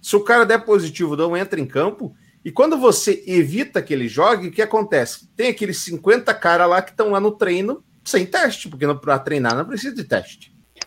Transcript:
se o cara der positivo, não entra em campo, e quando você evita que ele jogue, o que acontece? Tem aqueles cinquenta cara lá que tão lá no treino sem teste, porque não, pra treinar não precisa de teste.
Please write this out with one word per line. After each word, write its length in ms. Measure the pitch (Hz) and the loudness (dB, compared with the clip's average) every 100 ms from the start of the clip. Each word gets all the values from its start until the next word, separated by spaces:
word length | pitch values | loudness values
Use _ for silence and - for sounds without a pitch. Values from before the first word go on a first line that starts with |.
se 120 | - | 0
o 60 | 208 | 0
cara 240 | 202 240 | 4 4
der 180 | 214 226 | 4 2
positivo, 540 | 226 202 160 - 160 147 | 2 2 2 -4 -4 0
não 180 | 170 | -2
entra 240 | 175 190 170 | -2 -4 -6
em 60 | |
campo, 500 | 135 135 180 208 - - _ _ | -4 -2 -2 -4 -14 -14 _ _
e 80 | - | -10
quando 240 | - 302 302 | 0 2 4
você 460 | 247 - 214 190 - | 4 4 0 -2 0
evita 540 | 180 139 202 285 - | 2 2 -2 -2 -4
que 140 | - | -4
ele 140 | 139 117 | -4 -2
jogue, 400 | 117 196 220 180 | 2 2 2 -2
o 40 | |
que 80 | 185 | -2
acontece? 680 | 214 220 208 147 120 - _ | 0 0 0 0 0 -8 _
Tem 140 | - 247 | -4 -2
aqueles 300 | 233 202 - | -2 -6 -6
cinquenta 560 | - 165 196 240 240 | -8 -4 2 2 2
cara 320 | - 175 170 175 | 0 2 4 4
lá 160 | 180 | 2
que 100 | 185 | -2
tão 180 | - 214 | -2 0
lá 100 | 196 | 2
no 120 | 208 | 0
treino 500 | 208 190 175 202 294 _ _ | 0 -2 0 -4 -6 _ _
sem 220 | - 214 180 | -2 -2 0
teste, 420 | 370 285 - 165 | 0 0 -2 -12
porque 180 | 143 147 | -4 -2
não, 100 | 139 | -2
pra 220 | 147 135 | 0 0
treinar 380 | - 147 120 120 | 0 -2 0 -2
não 80 | |
precisa 300 | 180 214 262 | -4 -8 -10
de 100 | 240 | -10
teste. 500 | 147 98 - - - _ _ - | -4 -4 -4 -20 -20 _ _ -18